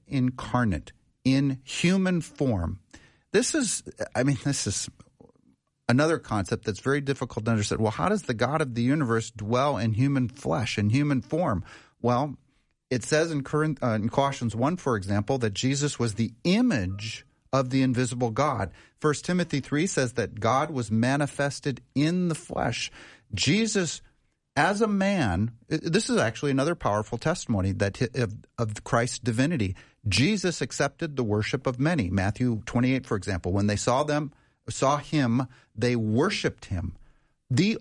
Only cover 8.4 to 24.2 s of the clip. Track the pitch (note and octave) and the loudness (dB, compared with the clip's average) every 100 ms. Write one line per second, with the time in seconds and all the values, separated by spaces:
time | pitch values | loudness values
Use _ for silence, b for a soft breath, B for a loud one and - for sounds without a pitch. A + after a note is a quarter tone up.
8.4 | B2 D#3+ C#3 A#2 B2 D#3 A#2+ A2+ A2 G2+ | 0 0 -2 0 2 2 2 0 -2 -8
9.4 | G#2 A#2+ D3 A#2+ A2+ G#2+ C#3 C#3 B2 - | 0 2 2 0 0 2 2 2 -2 -4
10.4 | C3 D3 A#2 - G#2 C3 D3 C3+ - D#3+ | -2 -2 -2 0 2 2 2 0 -2 -2
11.4 | E3+ F#2 B B B B A#2+ A#2+ D3 - | 0 -2 B B B B 0 0 0 -6
12.4 | _ _ _ _ _ B2 - D3+ E3 D3 | _ _ _ _ _ -4 2 2 2 -2
13.4 | C3 D3+ D#3 - B2 A2 A#2 - C#3 C3+ | -2 0 0 0 -2 0 0 2 0 0
14.4 | A#2+ A2+ C3+ F3+ C#3 G#2+ F#2 G2+ G#2+ C3+ | -4 0 -2 0 -2 -2 0 -2 0 0
15.4 | A2 F#2+ C3 C#3 D3 - A#2 G2+ A2+ - | -2 -2 -2 0 -2 -2 -4 -2 -4 -2
16.4 | F3 G#3 B3 C3 F#2 G2 A2 - - _ | 2 4 4 2 -2 -6 -10 -12 -18 _
17.4 | _ C3+ B2+ C3+ C3 B2 B2 B2 A#2+ A2 | _ 0 2 2 2 2 0 0 -2 0
18.4 | D3 A2+ F#2+ B B B D3+ C#3+ - F3+ | 0 0 -4 B B B 0 0 0 -2
19.4 | E3+ C#3+ - D3 F#3+ - B2 A#2 F#2+ G#2 | 0 -2 -2 0 0 0 0 -2 -4 -2
20.4 | A2+ C3 D#3 C3+ G#2+ A2 B2 C#3+ C#3+ - | 0 2 0 -4 -2 2 2 2 -2 -2
21.4 | C#3+ - D3 B2 - C3+ D3+ F3+ F3+ D3+ | -4 -2 -6 -6 -4 0 2 2 0 -2
22.4 | - - - B2 - B B B B G2 | -6 -2 -2 -2 -8 B B B B -2
23.4 | C3 G3+ A3+ G#3 E3+ - - _ | 2 2 2 0 -2 -6 -14 _